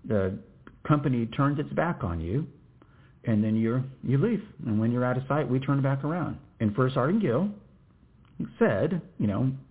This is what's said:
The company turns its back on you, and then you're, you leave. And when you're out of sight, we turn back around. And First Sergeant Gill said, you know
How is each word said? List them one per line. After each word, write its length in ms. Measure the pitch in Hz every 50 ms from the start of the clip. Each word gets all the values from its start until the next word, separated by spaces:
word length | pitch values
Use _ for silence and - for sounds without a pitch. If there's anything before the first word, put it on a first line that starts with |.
| -
The 340 | - 113 101 95 92 98 - - - - - - - - - -
company 380 | - 151 143 135 151 127 120 117
turns 340 | 113 - - 139 143 147 160
its 140 | 139 -
back 320 | - - 156 170 170 - -
on 160 | 90 85 82
you, 260 | 80 85 101 143 165 - - - - - - - - - - - - - - - -
and 180 | 120 110 104
then 140 | 110 110 107
you're, 260 | 110 113 113 120 131 135 135 - -
you 160 | - - 131 135
leave. 240 | 170 233 226 - - - - - -
And 120 | 123 104 107
when 140 | 110 120
you're 140 | 120 123 123
out 100 | 123 127
of 60 | 131 135
sight, 220 | - 139 151 151 -
we 100 | 123 131
turn 220 | 135 135 139 139
back 240 | 135 135 139 135 139
around. 320 | 147 165 180 151 - - - - - - -
And 140 | 113 104 104
First 220 | - 127 131 -
Sergeant 260 | 135 120 151 190 226
Gill 260 | 202 139 113 139 190 208 208 - - - - - - - - _ - _ - - - - - - - - - -
said, 420 | 233 196 113 95 120 165 190 165 - - - -
you 80 | -
know 240 | 104 101 113 131 131 131 135 - -